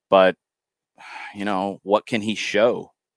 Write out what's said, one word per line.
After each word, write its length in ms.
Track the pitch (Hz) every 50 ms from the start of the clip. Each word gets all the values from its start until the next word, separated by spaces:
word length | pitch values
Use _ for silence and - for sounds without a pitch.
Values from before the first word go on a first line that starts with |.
| _ -
But, 260 | 98 95 92 92 90 _ _ _ _ _ _ _ _ _ _ _ _ _ - - - - - - -
you 120 | 104 98
know, 340 | 104 101 92 98 101 92 82 -
what 220 | 95 101 107 -
can 160 | - 123 107
he 140 | 101 110 104
show 580 | - - - - 101 110 123 104 - - - _ _ _ _ _